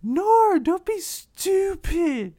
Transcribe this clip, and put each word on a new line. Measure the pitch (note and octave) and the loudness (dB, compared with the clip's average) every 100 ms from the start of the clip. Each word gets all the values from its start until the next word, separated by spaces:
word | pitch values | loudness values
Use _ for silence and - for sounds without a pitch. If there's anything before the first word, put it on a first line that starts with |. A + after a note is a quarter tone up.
No, | G#3+ C4+ G4+ A4+ A4 F4 | -4 -4 2 4 4 2
don't | B3 F4+ | 0 -2
be | F#4 G#4+ | -2 -8
stupid. | E4 - - - F4+ F#4+ G4 F#4 - E4 E4 C4 F#3+ | -8 -14 -16 -10 -2 0 0 -4 -4 0 0 -2 -6